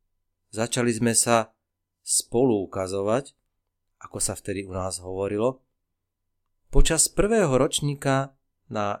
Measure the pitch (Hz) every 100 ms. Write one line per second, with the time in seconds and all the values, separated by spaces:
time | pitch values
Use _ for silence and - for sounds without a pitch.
0 | _ _ _ _ _ 107 117 127 120 113
1 | 117 110 120 117 110 _ _ _ _ _
2 | - - - 120 131 104 87 98 92 98
3 | 101 123 139 _ _ _ _ _ _ _
4 | - 104 - 95 - 98 98 92 92 92
5 | 92 95 98 104 123 131 _ _ _ _
6 | _ _ _ _ _ _ _ - - 160
7 | - 170 202 226 160 127 156 - 147 139
8 | 139 135 135 _ _ _ - 107 101